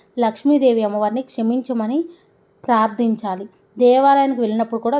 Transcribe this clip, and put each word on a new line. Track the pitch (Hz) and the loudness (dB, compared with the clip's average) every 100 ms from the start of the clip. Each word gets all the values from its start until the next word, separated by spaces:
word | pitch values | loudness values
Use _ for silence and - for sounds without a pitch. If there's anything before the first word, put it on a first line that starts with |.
| _ - | _ -4
లక్ష్మీదేవి | 226 220 277 294 262 226 | -4 -2 0 2 4 2
అమ్మవారిని | 208 208 214 233 | 0 -2 -4 -4
క్షమించమని | 262 - 226 247 247 233 220 285 339 - _ _ _ _ | -8 -6 -2 -2 -4 -6 -4 -4 -6 -12 _ _ _ _
ప్రార్థించాలి. | - 226 220 214 233 214 208 185 214 _ _ 208 | -2 0 0 -2 -2 -2 -6 -10 -12 _ _ 0
దేవాలయానికి | 247 254 277 277 277 247 | 4 4 4 4 2 0
వెళ్ళినప్పుడు | 220 220 226 226 | -2 -2 -4 -4
కూడా | 226 | -4